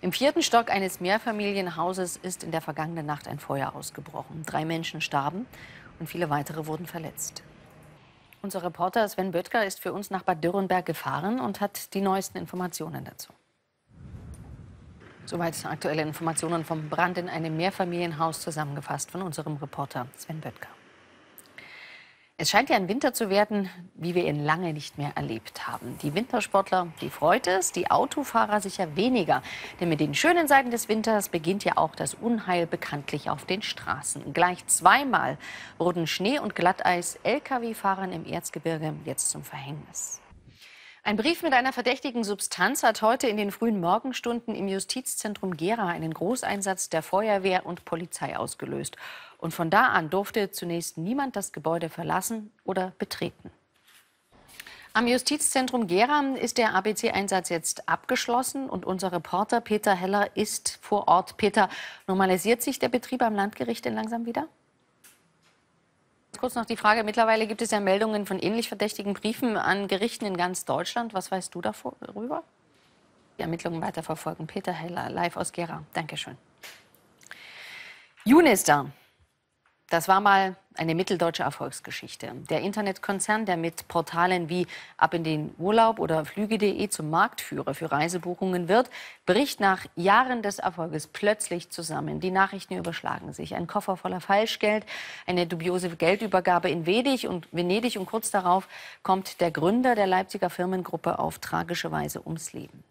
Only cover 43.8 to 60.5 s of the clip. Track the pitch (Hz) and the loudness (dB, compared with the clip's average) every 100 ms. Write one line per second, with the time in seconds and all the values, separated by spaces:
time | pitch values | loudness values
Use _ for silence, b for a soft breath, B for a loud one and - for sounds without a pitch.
43.8 | 170 208 269 240 240 233 233 214 196 190 | 2 2 0 -6 -4 -4 -4 -4 -2 -2
44.8 | - 254 262 - 214 208 190 165 170 233 | -4 -6 -6 -6 -6 -4 -4 -2 -2 0
45.8 | 190 170 160 160 170 254 - 202 196 185 | 0 -2 -4 -2 -2 0 -2 -2 -2 -2
46.8 | - 165 160 190 220 202 190 185 - 175 | -2 -2 0 0 2 2 2 0 -2 -10
47.8 | - 165 170 - 160 - 131 - 143 139 | -6 -6 -6 -8 -6 -4 -6 -6 -6 -6
48.8 | 147 - B B B B 165 160 165 190 | -8 -12 B B B B -8 -2 2 4
49.8 | 254 185 160 185 202 226 196 - 175 170 | 4 2 0 -2 -2 -2 -2 -4 -4 -4
50.8 | 160 - 170 262 269 208 196 - 160 170 | -6 -6 -4 -2 -2 -4 -8 -4 -2 -2
51.8 | 165 - 160 165 - 226 214 _ - 190 | -2 -6 -2 -2 -2 -6 -10 _ -4 -2
52.8 | 185 - 202 - - - - _ _ _ | -4 -6 -8 -4 -6 -8 -20 _ _ _
53.8 | _ - _ _ _ _ B B B B | _ -20 _ _ _ _ B B B B
54.8 | B 214 240 247 247 294 - 262 254 247 | B 0 2 2 2 0 2 2 2 0
55.8 | 208 180 240 294 277 262 233 - 220 185 | 2 4 4 4 2 0 0 2 4 4
56.8 | 196 214 226 - 196 190 175 170 - - | 0 0 0 0 2 0 0 -2 -2 -6
57.8 | - 170 - 247 - 240 254 277 262 190 | -2 -2 0 -2 2 0 0 -4 -6 -4
58.8 | - 185 190 175 - 180 214 240 233 208 | -4 -2 -2 -4 -2 -2 2 0 2 0
59.8 | 214 185 185 202 - - 214 | 4 2 2 2 2 0 -2